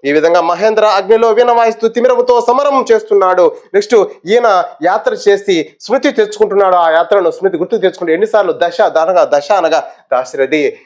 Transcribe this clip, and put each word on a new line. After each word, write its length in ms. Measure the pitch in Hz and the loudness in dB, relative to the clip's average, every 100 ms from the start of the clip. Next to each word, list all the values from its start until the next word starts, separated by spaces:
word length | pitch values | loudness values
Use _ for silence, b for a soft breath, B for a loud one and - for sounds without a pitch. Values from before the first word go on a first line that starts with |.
| 139 | -4
ఈ 60 | |
విధంగా 300 | 147 160 175 | 0 2 2
మహేంద్ర 440 | 170 170 214 220 214 | 0 0 0 2 0
అగ్నిలో 440 | 196 190 220 233 | 0 0 2 2
వీణ 220 | 220 240 | 2 2
వాయిస్తూ 360 | 233 226 220 226 | 2 0 0 -4
తిమిరముతో 540 | 226 247 247 247 240 | 0 0 2 2 0
సమరం 440 | 233 247 285 269 - | 2 0 0 0 2
చేస్తున్నాడు. 600 | 220 214 202 185 180 170 - B | 0 2 0 2 2 2 0 B
నెక్స్ట్ 220 | 196 196 233 185 B 165 | -4 0 0 0 B -2
ఈయన 380 | 233 233 185 165 - | 0 2 2 -2 -4
యాత్ర 300 | 160 208 - | -2 -2 -2
చేసి 560 | 170 208 196 202 175 151 - | -4 0 0 0 -2 -4 -10
స్మృతి 300 | - 254 294 | -4 -2 0
తెచ్చుకుంటున్నాడు. 640 | - 208 - 214 202 196 180 | 0 -2 0 0 2 2 2
ఆ 140 | 165 | 2
యాత్రను 420 | 160 170 202 170 | 2 2 0 0
స్మృతి 260 | - 190 165 | -2 -4 -4
గుర్తుకు 240 | 180 220 | -4 -2
తెచ్చుకుంటూ 320 | 185 175 170 | -2 -2 -2
ఎన్నిసార్లు? 380 | 160 214 214 190 | -2 0 0 0
దశ 300 | 151 175 170 | -2 -2 0
అనగా, 420 | 196 160 165 180 | 0 0 0 0
దశ 280 | 147 143 - | 0 0 0
అనగా 400 | 202 165 156 - B B | 0 0 -2 -4 B B
దాశరథి. 680 | 127 127 147 131 151 139 - | -4 -4 -4 -2 -2 -2 -4